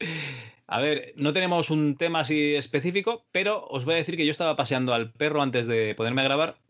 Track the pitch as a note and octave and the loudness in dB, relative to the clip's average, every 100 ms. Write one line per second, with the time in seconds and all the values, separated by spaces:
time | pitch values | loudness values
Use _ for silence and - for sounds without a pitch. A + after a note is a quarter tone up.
0 | E3 D#3+ C#3+ B2+ A2+ - - A2 D3 D3 | -10 -8 -10 -12 -16 -20 -6 -2 0 -2
1 | - - C#3+ F#3 F#3 E3+ D3+ D#3 D3 C3 | -6 -4 0 0 2 0 2 2 2 2
2 | E3+ E3 D3 D3+ D3 D3 C3 C#3+ E3+ F#3+ | 0 0 0 2 2 0 0 -2 0 0
3 | G#3 A#3 _ F3+ G3 G#3 - C3+ C3 E3 | -2 -4 _ -2 0 -2 -4 -4 0 0
4 | D#3 E3 D3+ D3 E3 D3 B2+ C3 B2+ A#2 | 0 0 0 2 0 0 0 0 2 0
5 | A#2 - D3+ D3 C#3 A#2+ A#2 A2+ G#2+ G#2 | -2 -2 0 2 2 0 0 0 0 0
6 | A2+ C3 C3+ C#3+ D#3+ - | -2 0 0 2 0 -4